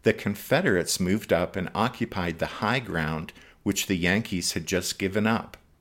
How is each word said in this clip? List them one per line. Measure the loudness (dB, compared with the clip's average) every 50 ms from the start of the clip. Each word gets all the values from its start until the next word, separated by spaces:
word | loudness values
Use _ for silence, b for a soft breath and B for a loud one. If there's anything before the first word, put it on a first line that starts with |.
the | _ 4
Confederates | 2 2 -2 -4 -4 -4 -2 0 2 2 4 4 4 2 2 0 0 0
moved | 2 2 2 0 2 2
up | 2 2 2 0 -2
and | -6 -6 -4 0
occupied | 0 0 0 0 -4 -6 -4 -2 -4 -2 -2 -2 -2
the | -4
high | -6 -4 -2 0 0 0 0
ground | -2 -2 -2 -2 0 0 -2 -4 -6 -10 B B B B B B
which | _ -2 0 0 0
the | 0 0
Yankees | 2 4 4 2 2 2 0 -4 -2 -2 -2 -4
had | -4 -4
just | 0 -2 0 0 -2 -4 -2
given | -2 0 0 2 2 2
up. | 2 0 -2 -8 -16 -20 _ _ _ _